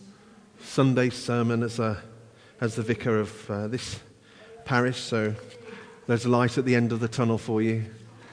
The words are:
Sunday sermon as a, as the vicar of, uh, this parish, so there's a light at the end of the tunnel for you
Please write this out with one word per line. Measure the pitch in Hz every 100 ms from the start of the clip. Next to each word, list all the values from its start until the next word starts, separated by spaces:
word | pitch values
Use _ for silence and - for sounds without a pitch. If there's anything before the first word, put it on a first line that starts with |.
| - - - - - -
Sunday | - - 135 127 123
sermon | - - 120 117 117
as | 117 110
a, | 110 101 - - - - - -
as | 117 110
the |
vicar | 110 113 131 110
of, | 101 - -
uh, | 101 107
this | 123 - - - - - - - -
parish, | - 123 123 123
so | - 113 107 110 - - - - - - -
there's | 120 120
a |
light | 120 120 143
at |
the | 127 123
end | 117
of | 117
the | 117
tunnel | 113 117 113
for | 117 110
you | 113 113 110 - - - -